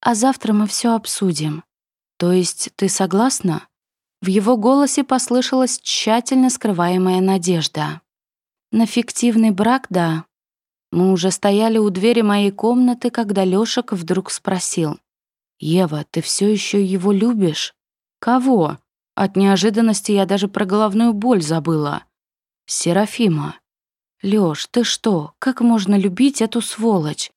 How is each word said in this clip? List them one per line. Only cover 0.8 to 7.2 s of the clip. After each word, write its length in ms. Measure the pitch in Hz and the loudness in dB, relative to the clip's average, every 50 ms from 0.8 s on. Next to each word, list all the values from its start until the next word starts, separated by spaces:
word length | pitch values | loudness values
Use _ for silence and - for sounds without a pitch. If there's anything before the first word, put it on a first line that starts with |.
| - 240 233 | -2 0 -2
обсудим. 680 | 226 220 - - - 202 190 170 143 156 156 147 156 - _ _ _ _ _ _ _ _ _ _ _ | -2 -4 -6 -6 -2 -2 -2 -2 -2 -4 -6 -6 -8 -12 _ _ _ _ _ _ _ _ _ _ _
То 120 | - 175 | 0 2
есть 400 | 180 185 180 170 - - - - _ | 2 2 2 0 -4 -8 -10 -12 _
ты 120 | - - 196 | -4 -2 -2
согласна?" 800 | - - 196 175 175 196 226 262 - - - 185 160 147 - _ _ _ _ _ _ _ _ _ _ _ - | 0 0 -2 0 2 2 2 2 0 -2 -2 -4 -4 -4 -6 _ _ _ _ _ _ _ _ _ _ _ -4
В 60 | 180 | 0
его 280 | 190 208 196 208 254 | 0 0 2 2 0
голосе 460 | 233 202 233 262 277 285 262 - - 269 | 2 4 2 4 4 2 2 0 -2 -2
послышалась 800 | - 269 254 - - 240 247 247 - - 262 262 247 - - | 0 -2 -2 -2 0 0 0 0 0 0 0 0 0 -2 -6
тщательно 720 | _ - - - - - 220 233 240 - 277 262 254 254 | _ -6 -6 -4 0 0 0 0 0 0 2 2 2 2
скрываемая 680 | 247 - - 220 202 170 175 175 180 185 185 185 185 185 | 0 -2 -2 -4 0 0 0 0 2 2 2 2 2 2